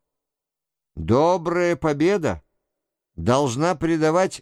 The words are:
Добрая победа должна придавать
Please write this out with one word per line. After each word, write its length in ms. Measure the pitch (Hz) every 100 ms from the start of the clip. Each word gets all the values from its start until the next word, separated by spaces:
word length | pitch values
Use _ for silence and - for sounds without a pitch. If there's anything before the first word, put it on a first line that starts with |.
| _ _ _ _ _ _ _ _ _ -
Добрая 800 | 80 120 165 180 160 175 175 170
победа 680 | 160 143 165 202 143 82 _ _ _ _ _ _ _
должна 600 | - 82 131 143 117 165
придавать 640 | 170 165 165 156 170 190 -